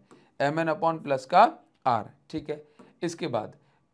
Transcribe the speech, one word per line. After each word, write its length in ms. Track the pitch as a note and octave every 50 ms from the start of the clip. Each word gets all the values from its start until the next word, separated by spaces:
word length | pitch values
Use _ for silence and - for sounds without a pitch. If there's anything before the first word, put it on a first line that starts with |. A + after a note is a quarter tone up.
| _ - - - - _ _ -
एम 200 | C3+ C#3+ D3+ E3
एन 100 | E3 D#3+
upon 320 | D#3 D#3 - E3 D#3+ D#3+ -
प्लस 220 | D3 C#3 C3 -
का 160 | - - F3+ A3 A#3+ - - - _ _ _ -
आर, 240 | C3 A#2+ A2+ G2+ - - _ _ -
ठीक 200 | - D#3 C#3+ -
है। 120 | D3 D3+ - _ _ - - - _ - -
इसके 240 | E3+ E3+ - F3+ D3+
बाद 280 | B2 A2 G#2+ G2+ - - _ _ _ _ _ _